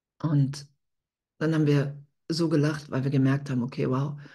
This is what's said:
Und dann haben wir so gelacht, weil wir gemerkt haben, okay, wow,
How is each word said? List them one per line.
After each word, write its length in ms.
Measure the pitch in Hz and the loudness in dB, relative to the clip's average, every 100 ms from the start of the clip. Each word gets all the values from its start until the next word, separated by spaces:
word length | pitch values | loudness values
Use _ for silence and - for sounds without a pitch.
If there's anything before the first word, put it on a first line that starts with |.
| _ _ | _ _
Und 460 | 151 143 135 - - _ _ _ _ _ _ _ | 0 2 2 -2 -16 _ _ _ _ _ _ _
dann 140 | 156 | 0
haben 140 | 156 147 | 2 4
wir 360 | 143 143 - - _ - | 2 0 -6 -18 _ -8
so 200 | 160 165 | -2 0
gelacht, 400 | 156 151 151 - | 2 2 -2 -6
weil 120 | 131 | -4
wir 80 | 135 | 0
gemerkt 380 | 139 135 143 143 | 2 2 2 -2
haben, 140 | 123 | -4
okay, 260 | 120 - 139 | -4 -4 -2
wow, 300 | 127 143 - - | 0 -2 -6 -16